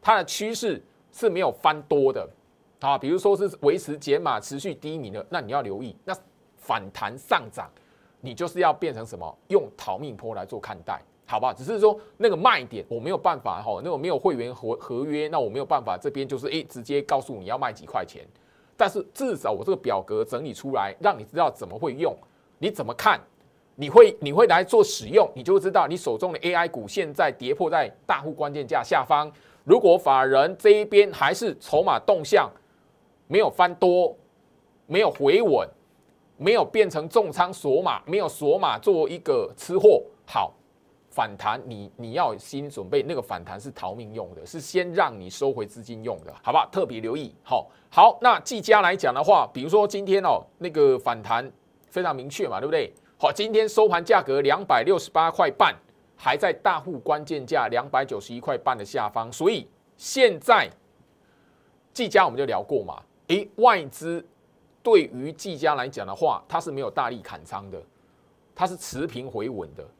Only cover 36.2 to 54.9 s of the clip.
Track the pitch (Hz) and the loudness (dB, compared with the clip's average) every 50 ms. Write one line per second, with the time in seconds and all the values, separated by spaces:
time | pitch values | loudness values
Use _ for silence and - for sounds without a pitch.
36.2 | _ _ _ _ 143 180 226 226 165 - - 220 214 185 147 160 151 165 - 233 | _ _ _ _ 0 2 2 2 2 0 2 2 2 2 2 -6 -8 0 2 2
37.2 | 214 175 147 175 180 180 185 - - 147 131 151 185 180 127 98 - - 165 202 | 2 2 0 -2 -2 -2 -2 -6 -2 0 0 2 2 0 -4 -4 -6 -4 -4 -2
38.2 | 196 156 - - 147 147 151 190 190 151 120 107 - 214 196 165 160 - 170 175 | -2 -2 -6 -4 0 2 2 2 2 0 -2 0 2 2 2 4 2 -2 -4 -8
39.2 | - - 143 123 104 - - - - - 175 196 196 214 175 - - - - _ | -2 0 0 0 0 -2 -8 -14 -10 -4 -2 6 8 8 8 8 4 -4 -20 _
40.2 | _ - - 120 98 - - _ _ _ _ _ _ _ _ _ _ _ _ - | _ -6 -2 -2 -2 -2 -6 _ _ _ _ _ _ _ _ _ _ _ _ -4
41.2 | 120 107 101 98 - 110 107 127 123 123 117 104 101 101 98 - 120 113 117 160 | -4 -4 -4 -6 -6 -4 -4 -4 -8 -14 -14 -14 -14 -16 _ -16 -14 -8 -4 -2
42.2 | 175 131 110 98 - - - 139 143 147 139 - 98 90 120 143 131 139 170 135 | -2 -2 -2 -6 -12 -12 -12 -10 -10 -10 -12 -12 -8 -2 -2 -2 -2 -2 -6 -8
43.2 | 113 - 104 87 85 - 92 101 107 139 - - - 92 95 113 117 107 107 113 | -6 -8 -10 -10 -10 -12 -16 -14 -14 -16 -16 -10 -10 -10 -10 -10 -14 -14 -12 -12
44.2 | 101 87 90 80 78 - - 165 139 - - 180 180 175 165 180 180 147 120 104 | -12 -12 -14 -18 -20 -16 -16 -16 -14 -6 -4 -4 -4 -2 0 -2 -2 -2 -2 -10
45.2 | 92 92 95 - 139 139 131 120 107 101 - 117 110 113 117 110 110 120 107 85 | -14 -14 -8 -4 -2 -2 -2 -4 -8 -10 -12 -20 -18 -16 -16 -12 -10 -10 -10 -10
46.2 | 80 78 73 - _ - 127 151 131 - - 190 180 135 127 113 110 110 120 156 | -12 -20 -20 -12 _ 0 0 0 0 0 -2 -4 -4 -4 -6 -8 -6 -6 -6 -6
47.2 | 147 110 - _ _ - 131 113 - - _ _ _ _ - - 185 233 - - | -8 -12 -16 _ _ -4 -4 -4 -4 -6 _ _ _ _ 4 8 8 8 8 6
48.2 | 233 247 233 175 - - 269 220 - - 220 208 196 175 185 190 - 139 123 131 | 4 4 4 4 0 -6 -8 -8 2 4 6 6 6 4 2 2 0 0 0 0
49.2 | 156 165 208 170 127 - - 131 127 156 165 214 208 202 208 202 202 196 190 196 | 4 6 6 6 6 2 -4 -8 -6 2 4 4 4 4 0 -6 -2 2 0 2
50.2 | 190 170 127 101 - _ _ _ 170 180 151 156 147 139 131 127 - 123 120 113 | 4 2 0 0 -2 _ _ _ -12 -8 0 4 4 6 4 4 2 -2 -4 -4
51.2 | 104 98 117 117 127 135 - _ _ _ _ _ _ _ - 180 180 170 151 131 | -2 -2 -2 -2 -2 -6 -14 _ _ _ _ _ _ _ -6 -4 -4 -4 -4 -6
52.2 | 127 139 139 - 202 139 110 95 113 147 156 156 127 - - _ _ _ _ _ | -8 -12 -8 -6 -6 -4 -4 -6 -6 -2 -2 -2 -2 -2 -8 _ _ _ _ _
53.2 | - 151 143 - 208 220 220 214 220 214 214 - 214 208 180 170 170 160 170 147 | -2 -2 0 0 -4 0 2 2 2 2 4 4 4 4 4 0 2 4 2 2
54.2 | 127 131 135 139 139 139 143 170 196 - 147 120 117 151 | 4 2 -2 0 2 2 2 0 2 2 2 2 4 2